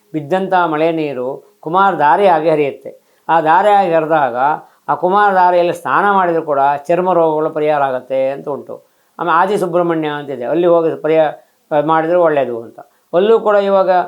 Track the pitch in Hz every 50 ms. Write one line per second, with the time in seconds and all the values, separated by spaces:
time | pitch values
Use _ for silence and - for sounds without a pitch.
0 | _ _ - 156 143 139 180 190 196 175 185 180 175 165 151 147 160 165 165 160
1 | 156 147 139 127 123 131 143 - - _ _ _ - 156 165 185 196 196 180 151
2 | 147 147 165 185 202 190 170 156 151 165 156 151 147 135 - - - 117 - _
3 | _ _ _ _ _ - 160 165 156 156 160 180 196 208 202 196 196 175 165 160
4 | 156 151 160 156 143 123 117 123 131 147 156 - - _ _ _ _ - 165 175
5 | - 180 190 208 208 202 190 185 180 180 180 175 175 175 147 - - 131 135 151
6 | 190 208 202 190 185 175 165 165 156 151 143 135 139 143 143 143 - - 170 175
7 | 180 185 180 170 165 160 156 156 156 160 160 156 151 151 151 147 139 135 127 127
8 | 127 - 135 131 131 131 139 139 - 151 139 123 110 - 113 113 _ _ _ _
9 | _ _ _ - - 175 160 165 190 190 208 - 185 180 160 175 175 170 165 160
10 | 156 151 147 147 147 135 139 120 120 120 143 170 175 175 170 170 165 160 139 135
11 | - 156 160 160 156 147 - - _ _ _ _ _ - 160 147 147 156 160 160
12 | 160 160 175 180 170 160 151 139 135 120 120 113 117 - - - - _ _ _
13 | _ _ - 175 196 220 226 214 220 214 208 202 202 196 196 190 190 175 185 180
14 | 170